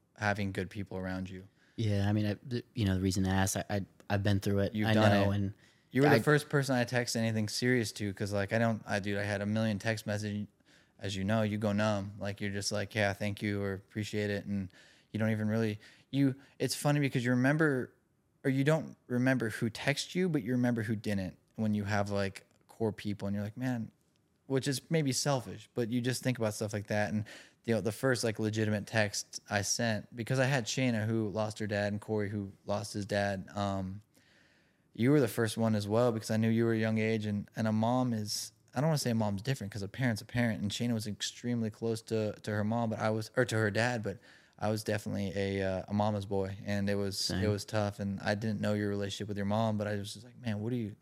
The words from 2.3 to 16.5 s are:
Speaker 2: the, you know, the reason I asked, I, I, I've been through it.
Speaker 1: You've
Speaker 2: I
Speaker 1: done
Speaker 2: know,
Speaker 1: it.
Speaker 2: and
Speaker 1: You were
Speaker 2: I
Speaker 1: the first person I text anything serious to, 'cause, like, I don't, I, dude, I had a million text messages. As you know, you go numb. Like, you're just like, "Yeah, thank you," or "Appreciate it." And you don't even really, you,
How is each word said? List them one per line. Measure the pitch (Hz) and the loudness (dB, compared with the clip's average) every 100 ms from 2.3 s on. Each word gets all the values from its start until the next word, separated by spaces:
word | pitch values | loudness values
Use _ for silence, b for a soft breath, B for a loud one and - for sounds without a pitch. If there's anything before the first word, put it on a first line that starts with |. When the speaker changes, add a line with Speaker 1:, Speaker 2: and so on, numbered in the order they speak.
| 104 - | -2 -4
Speaker 2:
the, | 120 - - | -8 -6 0
you | 101 | 2
know, | 92 | 2
the | |
reason | 95 95 95 | 2 2 2
I | 95 | 2
asked, | 95 104 | 2 0
I, | - | -2
I, | 104 95 - - | -2 -4 -10 -2
I've | 101 | 0
been | 101 101 | 2 2
through | 101 101 | 2 2
it. | 98 107 | 0 0
Speaker 1:
You've | 107 | 2
Speaker 2:
I | |
Speaker 1:
done | 110 107 | 6 6
Speaker 2:
know, | 101 98 | 6 4
Speaker 1:
it. | 98 | 2
Speaker 2:
and | 98 - b b b | -2 -4 b b b
Speaker 1:
You | 127 | 4
were | 143 | 8
Speaker 2:
I | 143 | 8
Speaker 1:
the | |
first | 127 147 - | 8 4 4
person | 147 131 127 | 0 2 2
I | |
text | 120 123 120 117 | 2 0 0 0
anything | 113 110 107 | 2 2 0
serious | - 123 127 107 | 0 2 4 2
to, | - 104 | -2 -4
'cause, | 95 101 | -4 -2
like, | 101 98 | -2 0
I | 113 | 2
don't, | 117 110 - | 2 2 -2
I, | 104 | -2
dude, | 98 98 | 0 -2
I | |
had | 104 101 | 0 -2
a | 101 | 0
million | 107 113 101 | 0 0 0
text | 113 110 110 | -2 -2 -2
messages. | 104 107 104 101 _ b b b _ | -4 -4 -6 -8 _ b b b _
As | 101 92 | -8 -4
you | |
know, | 95 110 | 0 2
you | 107 104 | 2 0
go | 107 | 0
numb. | 101 107 104 101 101 | 2 2 0 -4 -8
Like, | 98 101 | -8 -6
you're | 104 | -6
just | 98 95 | -4 -4
like, | 104 101 | -4 -2
"Yeah, | 113 101 | 0 0
thank | 95 104 101 | 0 -2 -2
you," | 107 101 | -2 -2
or | 101 | -2
"Appreciate | 95 - 113 107 107 104 | -6 -8 -8 -4 -2 -2
it." | 101 - | -2 -4
And | 101 95 B B B B | -4 -6 B B B B
you | 107 | -2
don't | 110 | 0
even | 107 107 | 0 0
really, | 110 113 104 B B B | 0 0 -2 B B B
you, | 135 139 131 B | 2 2 0 B